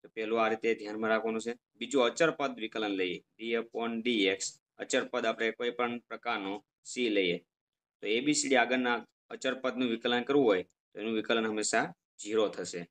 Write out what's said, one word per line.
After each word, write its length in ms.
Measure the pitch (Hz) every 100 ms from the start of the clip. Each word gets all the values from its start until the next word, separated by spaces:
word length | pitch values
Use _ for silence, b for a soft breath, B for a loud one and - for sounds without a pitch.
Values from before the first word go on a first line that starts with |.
તો 60 | -
પેલું 260 | - 110 113
આ 80 | 110
રીતે 160 | 110 117 110
ધ્યાનમાં 320 | 104 107 110
રાખવાનું 320 | 110 110 113 110
છે. 60 | 117 _ _
બીજું 240 | 120 135 120
અચળ 260 | 117 165 156
પદ 160 | 139 120
વિકલન 300 | 110 113 107 98
લઈએ, 180 | 90 87 _ _
d 40 | 113 117
upon 300 | 113 110 117 113 117
dx. 340 | 113 95 98 - - _ _
અચળ 240 | 101 131 127
પદ 120 | 127 113
આપણે 300 | 113 113 110
કોઈ 140 | 120 120
પણ 140 | 120 120 _
પ્રકારનો 440 | 113 120 113 98 104 _ _ -
સી 180 | - 123 101
લઈએ, 200 | 92 87 _ _ _ _ _ _
તો 60 | 101 113
એ 20 |
બી 120 | 139 147
સી 100 | 139
ડી 140 | 127
આગળના 360 | 117 127 123 117 110 _ _
અચળ 220 | 117 131 127
પદનું 300 | 131 120 127
વિકલન 300 | 113 117 120 120
કરવું 180 | 143 127
હોય 160 | 95 - _ _
તો 40 | 104
એનું 140 | 107 110
વિકલન 280 | 107 113 110
હંમેશા 380 | 107 104 - 156 - _ _
ઝીરો 240 | 104 110 104
થશે. 260 | - 90 90 87